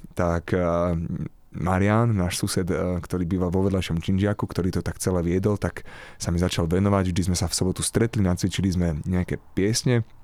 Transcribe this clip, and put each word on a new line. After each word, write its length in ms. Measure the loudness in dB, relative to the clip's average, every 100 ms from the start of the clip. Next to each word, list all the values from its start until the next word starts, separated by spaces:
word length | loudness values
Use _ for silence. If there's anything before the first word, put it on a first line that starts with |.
| -12
Tak, 400 | -2 0 0 0
e, 60 | 0 2 2 0 0 -4 -6 -8 -12 -14
Marian, 580 | -4 0 2 4 4 2
náš 240 | 2 0 -2
sused, 280 | -2 -2
e, 120 | 0 0 0 -2
ktorý 260 | -2 -2
býval 240 | 0 0 0
vo 140 | 2
vedľajšom 360 | 2 0 -2 -2
činžiaku, 440 | 0 2 2 0
ktorý 260 | -2 -2 -2
to 100 | -2
tak 160 | -4 -2
celé 240 | 0 0
viedol, 340 | 2 2 2 0
tak 280 | -2 -6 -14 -16 -16 -8
sa 120 | -2
mi 80 | 0
začal 300 | 2 0 0
venovať. 420 | 2 4 4 2
Vždy 140 | 0
sme 120 | 0 0
sa 80 | -2
v 80 |
sobotu 260 | -2 -2 -2
stretli, 400 | 0 0 0 2
nacvičili 480 | 2 2 -2 0 0
sme 300 | 2 0 -2
nejaké 340 | -2 -2 -2 -6 -6
piesne 520 | -2 0 0 2 0 0 -12